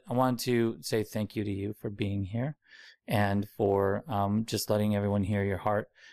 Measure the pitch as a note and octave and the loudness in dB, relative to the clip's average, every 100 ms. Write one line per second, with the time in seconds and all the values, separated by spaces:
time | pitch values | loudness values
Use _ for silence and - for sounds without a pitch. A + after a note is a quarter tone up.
0 | - B2 B2+ A#2+ B2+ A#2+ A2+ - - A2+ | -2 0 2 0 0 2 2 -2 -2 -2
1 | G#2 A2 G#2 A2 G#2 G2 G2+ - A#2 G2+ | -2 -4 -4 -4 -4 -4 -6 -6 -8 -4
2 | G2+ G2+ F#2+ A2+ C#3 - _ - - - | -4 -2 -4 -4 -6 -8 _ -20 -20 -16
3 | - A2 G2+ G2+ G2 - G2+ G2 G2 G2+ | -2 0 2 0 -2 0 2 4 2 0
4 | - G2+ G2+ G#2+ A2 G#2+ - G#2+ G#2+ G2+ | -2 -2 0 0 0 -2 0 2 2 2
5 | G2+ G2+ G2 G#2 G2 F#2+ G#2+ G#2 - _ | 2 2 2 0 0 0 0 0 -2 _
6 | - | -20